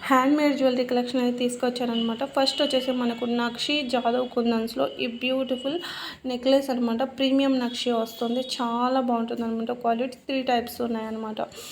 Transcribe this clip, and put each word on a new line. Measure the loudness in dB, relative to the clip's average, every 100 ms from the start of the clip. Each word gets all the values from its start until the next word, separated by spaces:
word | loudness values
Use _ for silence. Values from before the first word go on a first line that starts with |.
| 4
హ్యాండ్‌మేడ్ | 4 6 4 4 4
జ్యువెలరీ | 2 2
కలెక్షన్ | 0 0 0 0
అనేది | 0 0
తీసుకొచ్చానన్నమాట. | -2 0 -2 -2 -2 0 -2 -2
ఫస్ట్ | -2 0 0 2
వచ్చేసి | 2 2 0
మనకు | 0 0 0
నక్షి | 0 0 0 -2 0 0
జాదవ్ | 2 0 2 0 0
కుందన్స్‌లో | 0 2 2 0 -2 -2 -2
ఈ | -6
బ్యూటిఫుల్ | -2 -2 0 0 -2 -2 -6 -6 -12 -12 -10 -6
నెక్లెస్ | 0 4 4 4
అన్నమాట. | 0 0 0
ప్రీమియం | -2 0 2 4 4 2
నక్షి | 0 -2 0
వస్తుంది, | 0 -2 -4 -2 -2
చాలా | -4 -4 -2 0 2 2
బాగుంటుందన్నమాట. | 2 0 -2 -4 -2 -2 -4
క్వాలిటీ | -2 0 0 -2 -6
త్రీ | -4 -2
టైప్స్ | 2 0 -2 -4
ఉన్నాయన్నమాట. | -4 -2 -4 -6 -8 -6 -6 -8 -16